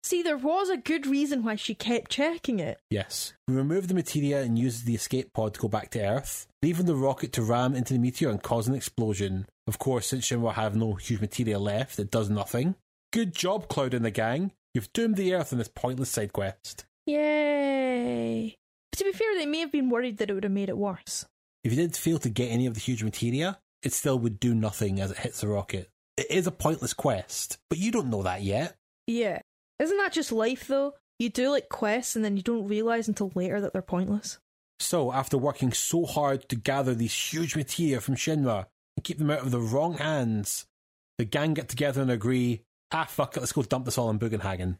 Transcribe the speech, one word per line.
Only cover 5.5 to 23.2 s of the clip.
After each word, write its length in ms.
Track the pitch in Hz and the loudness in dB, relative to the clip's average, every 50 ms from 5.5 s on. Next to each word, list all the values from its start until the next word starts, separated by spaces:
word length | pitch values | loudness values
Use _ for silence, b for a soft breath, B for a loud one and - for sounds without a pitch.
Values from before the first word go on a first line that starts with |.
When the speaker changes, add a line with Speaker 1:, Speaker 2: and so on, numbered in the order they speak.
| 104 | -2
Speaker 2:
to 60 | - | -2
go 60 | - | -2
back 240 | 107 104 107 - - | 0 0 -2 -4 -4
to 100 | - 120 104 | -4 -2 0
Earth, 400 | 98 110 135 139 - - - - _ _ _ | 0 0 0 -2 -6 -10 -10 -12 _ _ _
leaving 240 | - 160 175 165 180 | 0 2 2 2 2
the 80 | 175 160 | 2 2
rocket 380 | 135 131 135 135 - - 131 | 4 2 2 0 0 -4 -4
to 100 | - - | -2 0
ram 320 | 113 107 117 120 127 127 139 | 2 2 2 4 4 2 2
into 180 | 127 123 - | 0 0 2
the 60 | 135 123 | 2 2
meteor 320 | 120 127 123 - 170 139 | 2 2 2 2 2 2
and 100 | 107 98 | 2 0
cause 280 | - - 120 117 107 117 | 0 0 0 0 2 0
an 60 | 135 | 0
explosion. 680 | 139 - - _ - 113 110 104 92 101 98 95 92 101 - _ _ _ | -2 -2 -6 _ 0 0 0 2 0 0 -2 -2 -4 -4 -8 _ _ _
Of 140 | - 110 - | -6 -4 -2
course, 260 | - 135 131 120 - | 0 0 0 0 0
since 220 | - - 131 123 - | -2 -2 -2 0 0
Shinra 260 | 127 120 117 113 101 | 0 2 0 0 0
have 220 | 113 110 107 101 | 0 0 2 2
no 180 | 110 113 110 104 | 2 2 2 0
huge 260 | 92 - - 123 98 | -2 -2 -2 0 0
materia 380 | 107 101 - - 123 110 104 101 | 0 -2 0 0 0 2 2 0
left, 400 | 101 104 101 107 131 - - - | 0 0 0 0 -2 -2 -4 -6
it 140 | 104 101 | -4 0
does 180 | - 117 110 98 | 0 0 2 2
nothing. 460 | 104 101 98 - - 120 135 175 190 _ _ _ _ _ _ _ | 0 0 0 -2 -2 0 0 0 -2 _ _ _ _ _ _ _
Good 220 | - 226 226 185 160 | 0 0 0 0 -2
job, 320 | - - 180 196 220 - | -2 0 0 0 0 -2
Cloud 280 | - - - 139 127 117 | -4 -2 0 0 2 2
and 100 | 123 113 | 2 0
the 80 | 113 | 2
gang. 400 | 98 - 110 113 120 151 190 196 - _ _ _ _ | 2 2 0 2 2 0 -2 -2 -4 _ _ _ _
You've 180 | 123 104 - | -4 -4 -2
doomed 240 | _ - 233 226 214 | _ 0 2 2 2
the 180 | 185 196 185 185 | 2 2 2 2
Earth 160 | 180 151 - | 2 0 0
in 80 | - 123 | -2 -2
this 80 | 113 | -2
pointless 440 | - _ - - 127 127 127 135 - | -2 _ -4 -2 -2 -2 -2 -4 -2
side 220 | - - 107 101 | -2 -2 -2 -2
quest. 520 | - - 98 95 98 _ _ - - - - _ _ _ _ - 294 294 302 302 302 302 302 294 294 285 | -2 -4 -4 -4 -6 _ _ -16 -16 -16 -18 _ _ _ _ -2 0 2 2 2 2 2 2 2 2 2
Speaker 1:
Yay! 960 | 277 277 277 269 262 254 254 247 240 247 240 233 233 226 226 226 226 220 - _ _ _ _ _ _ _ | 2 2 2 2 2 0 0 0 0 0 0 -2 -2 -2 -2 -2 -4 -4 -8 _ _ _ _ _ _ _
But 60 | - - | -6 -2
to 60 | 392 | 0
be 80 | 392 | 0
fair, 220 | 370 - 440 440 415 | 2 2 2 2 2
they 100 | 370 311 | 0 0
may 140 | 294 294 320 | 0 0 -2
have 120 | 330 294 | -2 0
been 180 | - 294 262 254 | 0 2 2 4
worried 280 | 240 233 254 254 214 208 | 2 2 0 -2 -2 -2
that 120 | 220 202 | -2 -2
it 40 | 202 | -2
would 100 | 190 196 | -2 0
have 80 | 202 | 0
made 160 | 190 202 202 190 | 0 0 0 -2
it 100 | - - | -2 -2
worse. 480 | 202 202 180 - - - - - - - _ _ _ _ _ _ _ | -2 -2 -4 -6 -10 -8 -8 -8 -8 -10 _ _ _ _ _ _ _
Speaker 2:
If 80 | 117 | 0
you 40 | 113 | 2
did 200 | 147 175 170 - | 4 2 2 0
fail 220 | - - 165 165 156 | 0 0 2 2 2
to 80 | - 127 | 0 -2
get 220 | 107 123 123 123 | 0 0 0 2
any 160 | 113 120 127 | 2 2 2
of 80 | 127 113 | 2 0
the 60 | 110 | -2
huge 220 | - - 127 110 | -2 -2 -2 0
materia, 560 | 107 110 - - | -2 -4 -2 0